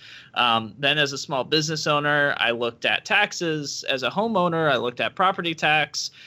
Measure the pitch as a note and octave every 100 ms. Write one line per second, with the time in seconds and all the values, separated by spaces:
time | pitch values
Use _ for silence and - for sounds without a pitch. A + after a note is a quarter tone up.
0 | - - - - A#2+ A2+ A2 - C#3 D3+
1 | C#3 C3+ - C3+ B2+ D#3+ D#3 D#3 D#3+ D3
2 | D3 D3 C#3+ - A#2 A#2+ A#2+ - A#2+ G#2
3 | - G#3 G#3 - E3+ D#3 C#3+ - - C3
4 | B2 F3 A3+ G3+ F3 E3 D#3 B2 A#2+ A#2+
5 | A2+ - F#3+ F#3+ E3+ D#3+ D#3 D3+ D3 -
6 | - -